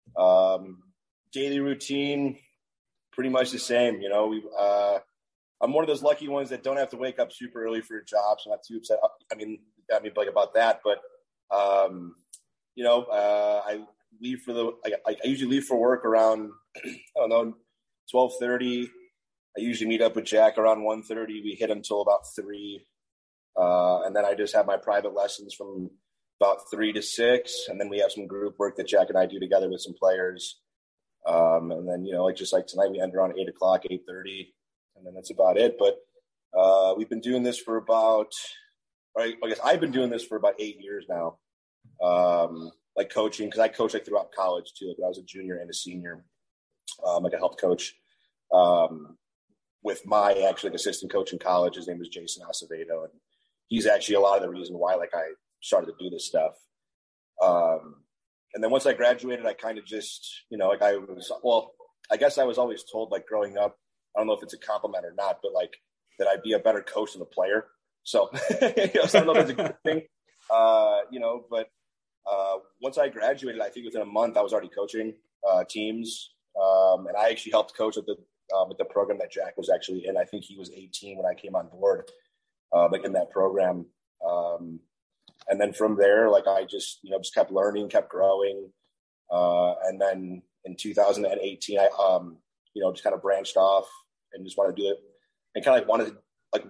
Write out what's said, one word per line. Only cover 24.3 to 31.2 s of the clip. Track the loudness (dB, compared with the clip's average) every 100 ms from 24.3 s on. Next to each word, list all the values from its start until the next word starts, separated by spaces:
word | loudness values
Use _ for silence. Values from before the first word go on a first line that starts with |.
just | 0 0
have | 2
my | 2 0
private | 0 0 0
lessons | -2 -4 -4 -14
from | -14 -12 -10 -12 -14 _ _ _ 2
about | 2 2 -4
three | -4 -2
to | -2
six. | -4 0 4 4 0 -8 -8
And | -8
then | -4
we | 0
have | 0
some | -2 -10
group | -6 -6 -4
work | -4 -4
that | 0
Jack | 2 4
and | 2
I | 0
do | -2
together | 0 2 2
with | -4
some | -10
players. | 0 2 2 -2 -6 -14 -16 _ _ _ _ _ _